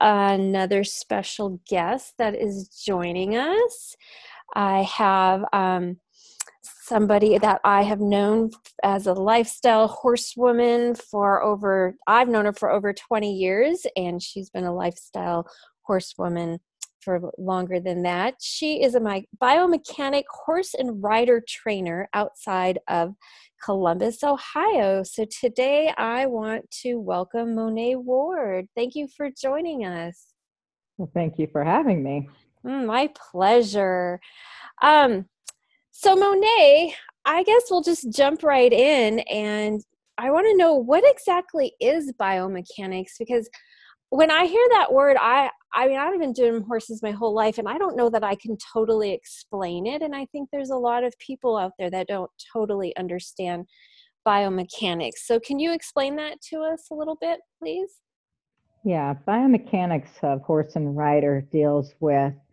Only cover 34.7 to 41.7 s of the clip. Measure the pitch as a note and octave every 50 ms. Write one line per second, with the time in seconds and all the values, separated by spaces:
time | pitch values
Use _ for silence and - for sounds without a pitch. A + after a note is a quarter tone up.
34.7 | - - - C#4+ D4+ D4+ C#4+ B3+ A3 F#3+ F#3+ - _ _ _ - - _ _ _
35.7 | _ _ _ _ _ - - G4+ F#4+ F#4+ G4+ G4+ G4 G4 G4+ G#4+ A#4 G#4+ D#4+ C#4+
36.7 | C#4+ D4+ E4+ E4 - - - - - _ - - D#4 F4 F#4 G4+ G#4+ A#4+ A#4+ -
37.7 | F#4+ F4 D#4 F4 E4+ - - A#3 G#3+ - C#4 C#4 D#4 D#4+ E4 D4+ C#4 C4 B3 B3
38.7 | - G#3+ B3+ C#4+ D4+ C4+ A#3 G#3+ A3 A#3 - - - G#3+ G#3+ G#3+ G#3 G#3+ G#3+ G#3+
39.7 | G#3+ G#3+ - _ _ _ _ _ _ - A3+ C4 C#4+ E4 G4 A4 G#4 F#4 F4 E4
40.7 | D#4 C4+ A#3 A#3+ C#4+ F4 A4+ C#5+ C5 - - - F4+ F4+ F4+ - - D#4+ C4+ A#3+